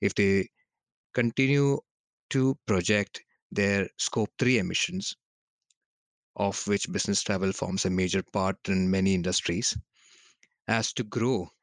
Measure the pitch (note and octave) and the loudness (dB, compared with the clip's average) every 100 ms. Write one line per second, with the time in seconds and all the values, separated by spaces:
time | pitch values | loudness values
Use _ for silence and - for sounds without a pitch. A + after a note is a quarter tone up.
0 | G2 - G3+ G2 - _ _ _ _ _ | -2 2 2 2 0 _ _ _ _ _
1 | _ - A#2+ - C3+ C#3+ C#3+ C#3 - _ | _ -2 0 2 2 4 2 0 -6 _
2 | _ _ - C3+ C3 C3+ - F#2+ F2 G#2 | _ _ -4 0 2 0 0 0 2 0
3 | G2+ - _ _ - G2 G2+ G2 F#2+ - | 0 -8 _ _ -8 0 2 2 -2 -4
4 | - - G#2+ - B2 A#2+ F2+ F2+ - F2+ | -4 -2 -2 0 2 2 0 -2 -4 -6
5 | - - _ _ _ _ _ _ _ _ | -8 -10 _ _ _ _ _ _ _ _
6 | _ _ _ - G2+ - - G2+ - F2+ | _ _ _ -4 -2 -2 -2 -2 -2 -4
7 | - G2+ - G2 F#2+ F#2+ F#2 F#2+ F#2+ F#2 | -2 -2 -2 -2 -2 -2 -4 -2 -2 0
8 | F#2 F#2+ - G#2 F#2+ F#2 - F#2+ F#2 F#2+ | 0 -2 -2 -2 -2 -2 -2 0 2 2
9 | G2 F3+ F3 - - F2 - - - _ | 2 2 0 -2 -2 -2 -2 -4 -10 _
10 | _ - - _ _ _ - A2+ G#2+ - | _ -20 -20 _ _ _ -2 -2 -2 -4
11 | G#2+ A2+ A#2+ A#2 F2 _ | -4 -2 0 0 -2 _